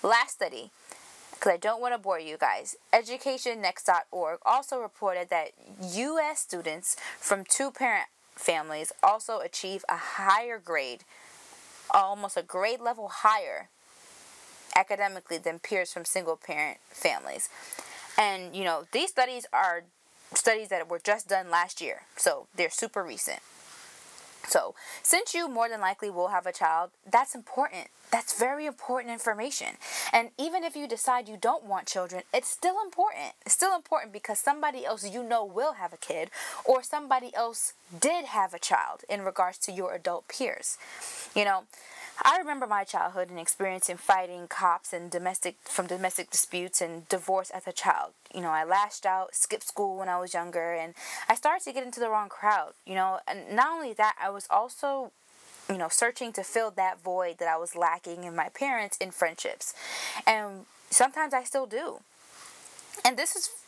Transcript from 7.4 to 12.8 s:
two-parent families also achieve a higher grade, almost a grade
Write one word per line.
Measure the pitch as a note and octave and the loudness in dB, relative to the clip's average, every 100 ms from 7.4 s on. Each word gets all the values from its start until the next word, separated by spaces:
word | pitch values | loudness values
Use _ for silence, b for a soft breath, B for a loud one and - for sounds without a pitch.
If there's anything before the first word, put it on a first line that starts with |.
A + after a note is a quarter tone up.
| F#3+ | 2
two-parent | - C4+ B3+ B3+ G#3 - _ _ - | 2 2 0 2 2 0 _ _ -4
families | - E3 D#3 D#3 D#3+ - | 0 2 0 -4 -6 4
also | F#3+ G#3+ - A3 | 4 4 0 -4
achieve | F3 - F#3+ F#3+ - | -4 -6 -6 -6 -2
a | E3+ | -2
higher | - - G3 G3+ A#3+ A3+ | -2 -2 6 6 6 -6
grade, | E3+ D#3+ C3 A#2+ - B B B B B - - - | -2 -2 -2 -6 -14 B B B B B -20 -20 4
almost | - G3 G3+ G3+ G3 | 4 6 0 -4 -4
a | |
grade | F3 F#3 G3+ A#3+ | -4 -2 -2 -2